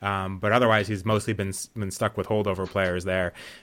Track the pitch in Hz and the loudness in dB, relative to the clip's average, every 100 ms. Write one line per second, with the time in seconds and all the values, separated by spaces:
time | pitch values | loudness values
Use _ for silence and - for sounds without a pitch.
0 | 101 98 95 95 104 117 120 110 101 104 | -4 -2 -4 -2 2 4 6 4 2 -2
1 | 95 107 107 107 98 92 - 113 98 - | 0 0 0 -2 -4 -6 -8 -6 -6 -2
2 | 107 - 92 107 101 92 95 101 95 90 | -2 -2 0 0 0 -2 -2 0 0 0
3 | 92 92 87 - - - | 0 0 0 -4 -14 -20